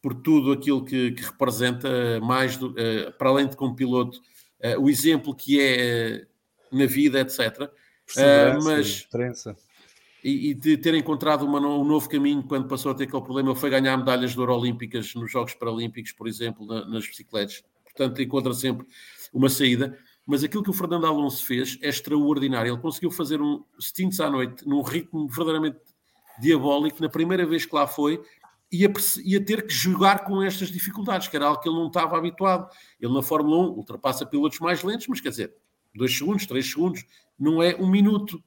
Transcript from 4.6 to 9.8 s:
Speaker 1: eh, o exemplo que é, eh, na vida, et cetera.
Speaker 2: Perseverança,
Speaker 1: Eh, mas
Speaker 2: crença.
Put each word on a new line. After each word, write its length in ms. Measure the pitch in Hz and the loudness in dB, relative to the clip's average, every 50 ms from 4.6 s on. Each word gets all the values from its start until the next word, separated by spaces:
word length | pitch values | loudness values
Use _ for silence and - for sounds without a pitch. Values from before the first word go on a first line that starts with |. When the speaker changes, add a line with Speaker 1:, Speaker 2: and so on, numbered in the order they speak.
Speaker 1:
eh, 160 | - 117 113 | -4 -2 0
o 140 | - 135 139 | 4 4 4
exemplo 440 | 143 - 139 160 160 147 - 147 135 | 4 4 4 4 4 2 0 -4 -10
que 240 | - - 135 143 143 | -8 0 2 4 4
é, 180 | 139 135 127 123 | 6 4 4 2
eh, 460 | 123 120 120 117 117 113 110 107 - _ _ _ _ _ _ _ _ _ | 2 0 0 0 -2 -2 -4 -8 -12 _ _ _ _ _ _ _ _ _
na 140 | 127 131 139 | 0 2 2
vida, 360 | 123 131 139 147 147 127 135 | 2 4 4 2 4 4 2
et 100 | 127 127 | 0 0
cetera. 420 | - - 123 110 - - 143 - _ _ _ _ _ _ _ | -2 -2 -2 -2 -2 -6 -12 -12 _ _ _ _ _ _ _
Speaker 2:
Perseverança, 680 | - - 135 135 143 143 143 143 139 147 147 151 156 | -8 2 6 8 8 8 8 8 6 4 2 2 2
Speaker 1:
Eh, 60 | 156 | 2
mas 300 | 147 135 - - - - | 2 0 -2 -4 -8 -10
Speaker 2:
crença. 500 | _ - 117 123 127 120 - - 113 101 _ _ _ _ _ | _ -4 -4 -4 -4 -6 -10 -14 -16 -16 _ _ _ _ _